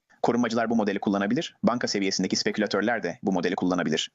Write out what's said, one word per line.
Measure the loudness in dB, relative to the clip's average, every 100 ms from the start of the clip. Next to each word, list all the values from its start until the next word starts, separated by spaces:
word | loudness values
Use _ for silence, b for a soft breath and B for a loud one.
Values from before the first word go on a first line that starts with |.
| _ b
Korunmacılar | 0 2 2 0 0
bu | 2
modeli | 0 0
kullanabilir. | 0 0 0 -2 -4 -2
Banka | 0 0 -2
seviyesindeki | -2 0 0 -2 0
spekülatörler | -2 0 0 0 0 -2
de | -4 -4
bu | -2
modeli | 0 0
kullanabilir. | 0 0 0 0 0 -4